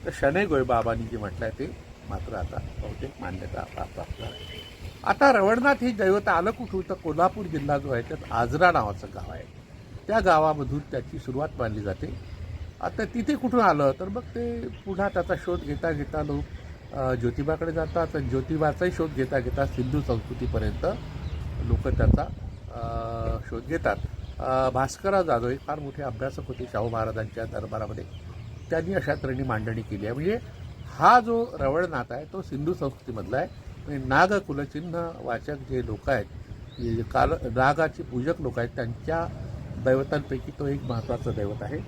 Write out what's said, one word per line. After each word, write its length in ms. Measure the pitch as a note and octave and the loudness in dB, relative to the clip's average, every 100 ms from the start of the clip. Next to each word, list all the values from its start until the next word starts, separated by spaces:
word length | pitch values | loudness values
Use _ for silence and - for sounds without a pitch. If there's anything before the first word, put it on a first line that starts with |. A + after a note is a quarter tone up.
| - | -6
तर 40 | |
शनई 320 | - C#3 E3+ G3+ | 2 4 4 4
गोयबाबांनी 580 | C#3+ B2+ A#2 A2+ A2+ | 4 4 4 4 0
जे 140 | A2 A2+ | -2 -4
म्हटलं 280 | G#2 E2+ A2+ | -4 -4 -4
आहे 140 | - | -4
ते 160 | C#3 - - - - | -8 -8 -16 -18 -10
मात्र 240 | G2 F2 | -8 -6
आता 240 | G#2+ E2+ - - - | -6 -4 -6 -8 -8
बहुतेक 300 | G#2+ G2+ C3+ - | -8 -6 -10 -8
मान्यता 400 | - F#2 - - | -8 -6 -6 -8
प्राप्त 380 | - - F#2 - | -8 -8 -8 -8
असणार 320 | E2 - A2+ | -10 -8 -10
आहे. 440 | - - - - - - - | -10 -14 -14 -14 -14 -14 -6
आता 280 | - - C#4 | -2 6 6
रवळनाथ 440 | A#3+ G3 A#3 C4+ C#4+ | 8 6 6 4 4
ही 100 | B3 | 0
दैवत 360 | G#3+ F#3+ G3+ G3+ | 2 4 4 4
आलं 240 | E3+ F#3 | 2 2
कुठून, 300 | A#3 B3+ F#3+ F3 | -2 -6 -6 -4
तर 40 | |
कोल्हापूर 520 | F#3 E3 D3+ F#3 F#3+ F3+ | -6 -2 4 4 2 -4
जिल्हा 320 | D3+ C#3+ C#3+ | -4 0 0
जो 140 | C#3 | 2
आहे 100 | A#2+ | -2
त्यात 300 | A#2 D#3 - | -2 -8 -2
आजरा 400 | A2+ A#2+ D3 F3+ | 0 2 6 6
नावाचं 360 | D#3+ G#2+ F#2+ G2 | 6 2 -4 -8
गाव 180 | F#2+ F2 | -10 -10
आहे, 120 | D#2+ - - - - - - - | -10 -12 -16 -18 -18 -16 -12 0
त्या 120 | A3 | 4
गावामधून 600 | F#3+ D#3 D#3 D3+ C3+ C#3+ | 8 8 8 4 0 -2
त्याची 400 | - C3 - A2+ | -2 -6 -4 -8
सुरुवात 280 | B2 B2+ C#3+ - | -6 -4 -4 -2
मानली 200 | A#2 G#2+ | -2 -2
जाते. 400 | G2+ F#2 D3+ - - - - - - - | -2 -4 -4 -8 -10 -12 -8 -8 -10 -6
आता 220 | - - | -6 -2
तिथे 320 | - A#3+ G#3+ C#4+ | -2 -2 0 0
कुठून 240 | B3 A#3+ | 4 6
आलं 320 | G#3 D3 C#3 C3+ | 6 8 6 4
तर 80 | F#3 | -2
मग 140 | G#3 | -4
ते 460 | A#3+ A#3 A#3+ A#3 A#3 | -6 -4 -4 -4 -6
पुन्हा 420 | - G3 F#3 G3 | -8 -6 0 2
त्याचा 240 | F#3+ F3 E3 | 2 0 -2
शोध 240 | - F3 | 0 -2
घेता 320 | D3 C#3+ E3+ | -2 -2 0
घेता 320 | D3+ C#3+ D#3 | 0 -2 -2
लोक, 200 | D3 C#3+ - - - - - C#3 | 0 -2 -2 -8 -14 -14 -10 -2
अ, 180 | C3 | 0
ज्योतिबाकडे 580 | B2+ A#2+ A#2+ C#3+ D#3 E3 | 2 2 0 0 0 0
जातात 360 | D#3+ D#3 E3+ D#3+ D#3 | 0 0 0 0 0
आणि 140 | C3 | 0
ज्योतिबाचाही 600 | C3 C3 D#3 D3+ C#3+ F3+ | 0 0 2 2 4 0
शोध 220 | F3 D#3+ | 2 -2
घेता 260 | C3+ C3 C#3 | 0 2 2
घेता 260 | A#2+ C#3 C3+ | 0 0 0
सिंधू 360 | - B2+ D3 | 0 0 0
संस्कृतीपर्यंत 840 | C3 A#2 - A#2 B2 A#2 G#2+ G2+ D#3+ G#3+ - - - - - - | 2 0 -2 -4 -2 0 0 0 -2 -2 -6 -8 -6 -6 -6 -4
लोक 260 | - - C3+ | 0 2 2
त्याचा, 340 | B2 A2+ - D#3 - - - - | 4 6 6 4 -6 -10 -10 -12
अ, 760 | A#2+ A#2 A#2 A2+ A#2 A2+ A2+ A2+ | -8 -4 -4 -4 -2 -2 -2 -4
शोध 160 | A#2 B2+ | -8 -4
घेतात. 300 | E3 A#2 G2+ - - - - | 0 0 0 -4 -8 -10 -4
अ, 300 | C3 C3 C3 | 0 2 4
भास्करराव 540 | B2+ C3+ - F#3+ F#3+ | 2 0 0 2 4
जाधव 260 | E3 A#2+ A#2+ | 4 2 2
एक 100 | C#3 | -2
फार 200 | - D3+ | -4 -6
मोठे 240 | C#3 C#3 | -6 -6
अभ्यासक 440 | C#3 A2+ C3+ - C#3 | -6 -2 -4 -4 -8
होते 180 | B2+ B2 | -8 -4
शाहू 180 | G#2+ A#2+ | 0 0
महाराजांच्या 560 | A2+ A2 A2 A2 - A2+ | 0 0 -2 -4 -6 -6
दरबारामध्ये, 580 | G#2 A2 A2 G#2+ A2 - - - - - - - | -6 -4 -4 -4 -6 -8 -12 -12 -12 -12 -12 -2
त्यांनी 240 | E3 E3 | -2 2
अशा 200 | F#3+ - D3 | 0 0 0
तऱ्हेने 280 | C3+ B2+ | 0 -2
मांडणी 380 | C3 A2 A2 A2+ | 0 0 0 -4
केली 240 | A2 G2+ G#2 | -4 -4 -2
आहे. 100 | B2 | 0
म्हणजे 220 | E3 A3 - - - - - - | 0 0 -4 -14 -14 -12 -12 6
हा 220 | E3 B3 | 10 10
जो 260 | A3+ A#3 A#3 D#3 | 8 0 0 0
रवळनाथ 520 | C3+ D3+ F3+ D3 A#2 | 2 2 0 -2 -4
आहे 140 | B2 D#3 | -6 -8
तो 80 | F#3+ | -10
सिंधू 320 | F3 C#3 D3+ | -6 -2 -2
संस्कृतीमधला 640 | F3+ C#3 - - A2 F#2 B2+ | 0 -2 -4 -10 -8 -2 -2
आहे. 280 | F3+ - - - - | -2 -6 -14 -12 -8
म्हणजे 200 | C#3+ C3 | -6 2
नागकुलचिन्ह 1000 | C#3 F#3 G3+ G3 C#3+ C#3+ D3+ F3 E3+ E3+ E3 | 6 6 4 0 -6 -4 -6 -6 -4 -6 -6
वाचक 340 | C3 A#2 - C#3+ B2+ | -4 -4 -4 -8 -4
जे 160 | C3 A#2 | -4 -2
लोक 240 | G#2 C3+ | -4 0
आहेत, 160 | B2+ G2+ - - - - - | 0 0 -10 -14 -14 -14 -6
जे 220 | A#2 A2+ | -2 -2
काल 300 | A#2 C3 B2+ - | 0 2 4 2
नागाचे 600 | C3 A#2 C3 D3 D#3+ - | 0 4 4 6 2 0
पूजक 380 | - B2 C3 E3+ | -6 -2 0 0
लोक 180 | C#3 A#2+ | -2 -2
आहेत, 100 | A#2 - | -4 -4
त्यांच्या 520 | A#2 A#2 - E3 E3+ - - - - - C3 | -6 -6 -2 -2 -2 -6 -10 -10 -8 -2 4
दैवतांपैकी 680 | C3 C3+ D3+ C#3+ C3 - - | 4 4 -2 -2 -6 -6 -4
तो 80 | C#3+ | -2
एक 160 | C#3 | -2
महत्त्वाचं 480 | B2+ A#2 - A#2+ B2+ | -2 -4 -2 -2 -2
दैवत 320 | G#2+ G2+ G#2+ | -2 -2 -2
आहे. 140 | G#2 D3+ | -6 -6